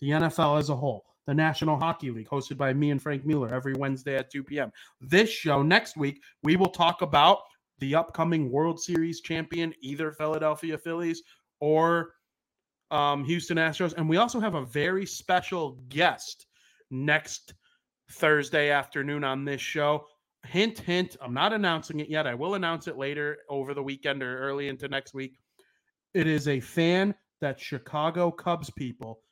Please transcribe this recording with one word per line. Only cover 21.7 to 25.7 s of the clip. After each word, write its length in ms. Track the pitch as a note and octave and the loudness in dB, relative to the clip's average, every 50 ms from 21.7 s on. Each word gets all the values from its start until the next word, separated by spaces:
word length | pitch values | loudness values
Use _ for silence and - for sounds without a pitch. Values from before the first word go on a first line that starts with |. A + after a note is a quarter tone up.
| E3 D#3 - - D#3 D3+ | 0 -2 -4 -6 -6 -6
it 80 | D3+ C#3+ | -6 -2
yet. 180 | D3+ D#3 D3 | -2 -2 -2
I 80 | C3 A#2+ | -2 -4
will 200 | A#2+ D3+ F#3 G3+ | -4 -4 -4 -2
announce 340 | G3 F3+ E3 E3 D3+ - E3+ | -2 -2 -2 -2 -4 -6 -8
it 80 | - | -8
later 420 | C3 C3+ C#3+ D3 D3 D3 D3 D3 - - - | -6 -6 -4 -4 -4 -4 -4 -6 -8 -10 -8
over 260 | C#3+ C#3 C3+ C3+ C#3+ | -6 -6 -6 -6 -6
the 80 | C#3 | -6
weekend 400 | C3+ C#3 C#3 C3+ - C#3+ C#3 C#3 | -6 -8 -8 -4 -4 -4 -4 -2
or 160 | C3 B2+ C3 C3 | -4 -6 -6 -6
early 300 | C3+ C#3 C#3 C#3+ C#3+ C#3 | -6 -4 -4 -4 -6 -6
into 200 | C3+ C3 C#3+ C#3 | -8 -8 -8 -6
next 240 | C#3 C#3 C3+ - | -6 -6 -6 -8
week. 260 | - C3+ C3+ B2+ C3 _ _ _ _ _ _ _ | -10 -12 -12 -12 -14 _ _ _ _ _ _ _